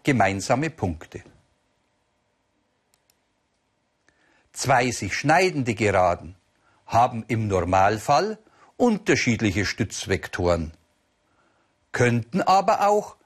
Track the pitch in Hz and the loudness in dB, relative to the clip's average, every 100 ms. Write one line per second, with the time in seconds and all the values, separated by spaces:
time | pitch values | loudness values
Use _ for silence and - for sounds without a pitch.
0 | - 127 98 98 - 127 156 - 95 80 | -2 2 2 0 -2 -2 -2 -4 -6 -6
1 | - - - _ _ _ _ _ _ _ | -12 -20 -20 _ _ _ _ _ _ _
2 | _ _ _ _ _ _ _ _ _ _ | _ _ _ _ _ _ _ _ _ _
3 | _ _ _ _ _ _ _ _ _ _ | _ _ _ _ _ _ _ _ _ _
4 | _ _ _ _ _ - 127 131 127 113 | _ _ _ _ _ -10 2 2 2 -2
5 | 98 - 143 165 190 156 123 107 104 95 | -6 -4 2 4 2 0 -4 0 0 2
6 | 90 87 80 92 _ _ _ _ - 113 | 2 0 -6 -20 _ _ _ _ -4 0
7 | 123 113 - 110 107 92 87 95 98 107 | 2 0 -6 -4 0 -2 2 2 2 0
8 | 123 147 202 214 _ _ _ - 247 202 | 0 0 0 -6 _ _ _ 0 0 0
9 | - 135 - 110 110 95 92 - 107 - | 0 0 2 0 0 -2 -4 -4 -6 -6
10 | - 92 - - 87 85 80 - _ _ | -4 -6 -6 -4 0 0 -4 -12 _ _
11 | _ _ _ _ _ _ _ _ _ - | _ _ _ _ _ _ _ _ _ 0
12 | 123 117 - 190 - 190 196 - 202 208 | 0 0 -2 -4 2 2 2 0 2 0
13 | - - | -2 -16